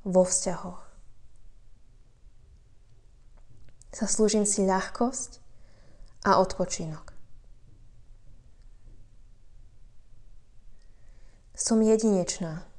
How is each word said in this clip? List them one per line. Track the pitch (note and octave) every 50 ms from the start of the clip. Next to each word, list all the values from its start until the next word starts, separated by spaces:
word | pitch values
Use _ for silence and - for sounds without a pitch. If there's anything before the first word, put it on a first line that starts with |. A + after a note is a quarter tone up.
| -
vo | G3+ F3+ F#3 F#3
vzťahoch. | F3+ - - - F#3 F3+ - - F3+ F3 - - - - - - - - - - - - - - - - - - - - - - - - - - - - - - - - - - - - - - - - - - - - - - - - - - - - - - - - - - - - - - - -
Zaslúžim | - G#3+ G3 - - G#3+ G#3 A3 G#3+ G#3
si | G#3 - - G3
ľahkosť | F#3+ F#3 F#3+ G3 - - - A#3+ B3+ C4 - - - - - - - - - - - - - - - - - - - - - -
a | G3+ G3 - F#3
odpočinok. | F#3 - - F3+ F3 - - E3+ D#3+ D#3 D#3 - - - - - - - - - - - - - - - - - - - - - - - - - - - - - - - - - - - - - - - - - - - - - - - - - - - - - - - - - - - - - - - - - - - - - - - - - - - - - - - - - - - - - - - - - - -
Som | - - - A3+ A3
jedinečná. | A3 A3 A3 G#3+ A3 A3 G3+ F#3 F3 F3 - - F3+ E3 D#3 E3+ - - -